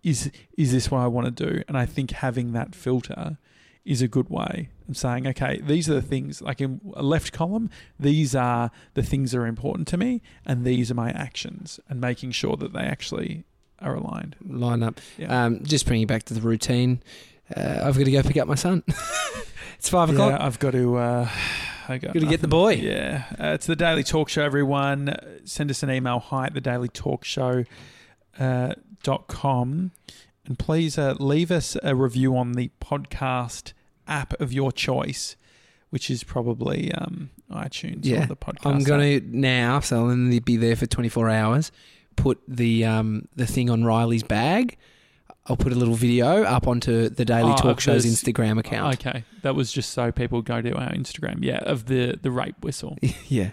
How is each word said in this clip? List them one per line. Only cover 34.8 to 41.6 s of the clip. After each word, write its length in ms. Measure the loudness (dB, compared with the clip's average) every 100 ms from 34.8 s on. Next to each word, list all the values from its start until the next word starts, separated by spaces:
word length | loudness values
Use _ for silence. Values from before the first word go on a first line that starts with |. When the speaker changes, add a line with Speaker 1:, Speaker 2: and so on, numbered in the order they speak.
| -2 0 -2 -6 -10 -12 _ _ _ _ _
Speaker 1:
which 180 | -6 -4
is 160 | -6
probably, 640 | -4 -2 -2 -2 -2 -2 -2
um, 360 | -4 -6 -8 -12 -16 _
iTunes 560 | -10 -8 -8 -10 -4 0
Speaker 2:
Yeah. 160 | 0
Speaker 1:
or 40 | 0
the 80 | -4
podcast 280 | -10 -4
Speaker 2:
I'm 200 | 0 2
gonna 320 | 4 4 4 2
Speaker 1:
app. 60 |
Speaker 2:
now, 560 | 0 0 2 4 2 2
so 160 | 2 2 4
I'll 40 |
only 260 | 4 4 4
be 160 | 4 4
there 200 | 4 2
for 100 | 0
twenty-four 420 | 0 0 2 2
hours, 420 | 4 4 2